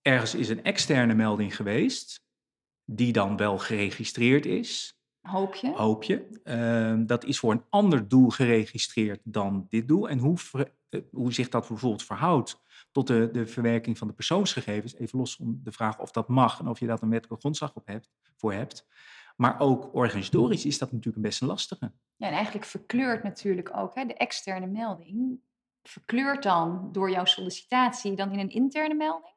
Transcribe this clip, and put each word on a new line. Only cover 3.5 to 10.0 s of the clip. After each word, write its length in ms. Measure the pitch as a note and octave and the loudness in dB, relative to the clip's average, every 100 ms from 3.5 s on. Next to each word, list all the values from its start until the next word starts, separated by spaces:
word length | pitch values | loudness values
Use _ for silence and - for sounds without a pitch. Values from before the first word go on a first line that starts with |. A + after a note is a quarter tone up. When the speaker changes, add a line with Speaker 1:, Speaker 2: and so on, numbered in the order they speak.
| G2 | 0
Speaker 1:
geregistreerd 880 | - G#2+ G2+ - A2 - A#2+ C#3+ D3 | -2 -2 -2 -4 -8 0 4 4 2
is. 540 | F#3+ A#3 - - _ _ _ | -2 -4 -8 -10 _ _ _
Speaker 2:
Hoop 340 | - F#3+ G3 - | -6 -4 -4 -4
je. 160 | B3+ | -6
Speaker 1:
Hoop 300 | - - - | 0 2 2
je. 360 | - F#3+ - - | 0 -4 -4 -18
Ehm, 600 | - A#2+ A#2 A#2 A2 A2+ A2+ | -6 -2 2 2 2 0 2
dat 180 | A#2+ - | 0 0
is 140 | C#3+ | 0
voor 120 | A#2 | 2
een 120 | G#2+ - | 0 2
ander 380 | G3+ G#3 C#3+ G2+ | 4 6 4 6
doel 220 | C3 B2+ | 8 8
geregistreerd 920 | - B2 A2+ G#2+ A2+ - - G#2+ G2+ | 6 4 4 2 -4 -4 0 -2 -2
dan 420 | A2+ G#2+ G2 G2 F#2+ | -4 -2 0 -2 0
dit 180 | A2+ A#2+ | -2 2
doel. 220 | E3+ | 2